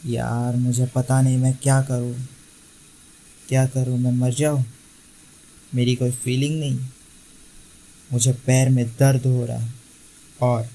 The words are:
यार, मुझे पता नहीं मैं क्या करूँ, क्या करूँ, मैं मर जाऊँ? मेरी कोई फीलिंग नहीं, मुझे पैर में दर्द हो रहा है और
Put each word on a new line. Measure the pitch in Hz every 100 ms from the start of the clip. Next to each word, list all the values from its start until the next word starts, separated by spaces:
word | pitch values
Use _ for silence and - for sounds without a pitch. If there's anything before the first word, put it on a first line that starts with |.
| -
यार, | 117 117 117 120 123
मुझे | 123 120 127
पता | - 127 131
नहीं | 131 127
मैं | 127 131
क्या | 139 135
करूँ, | 135 123 123 123 127 - - - - - - - - - - - -
क्या | 135 131
करूँ, | 131 127 123
मैं | 123
मर | 123 123
जाऊँ? | 123 151 143 117 - - - - - - - - - -
मेरी | 127 123
कोई | 123 127
फीलिंग | 123 - 127 143 156
नहीं, | 143 131 131 - - - - - - - - - - - -
मुझे | 123 120 127 -
पैर | 131 127
में | 131 117 117
दर्द | 135 131 127
हो | 123 120
रहा | 117
है | 113 123 - - - - - -
और | 123 120 113